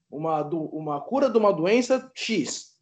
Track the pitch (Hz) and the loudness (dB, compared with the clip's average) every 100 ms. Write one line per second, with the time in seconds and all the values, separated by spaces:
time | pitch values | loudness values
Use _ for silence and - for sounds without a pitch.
0 | _ 143 160 156 147 165 151 156 156 143 | _ -6 -2 -2 -2 -4 -4 -6 -6 -6
1 | - 262 269 220 208 165 170 233 240 254 | -2 0 4 4 4 2 2 2 2 0
2 | - - - 214 120 - - _ | -2 -10 -4 -2 -2 -6 -14 _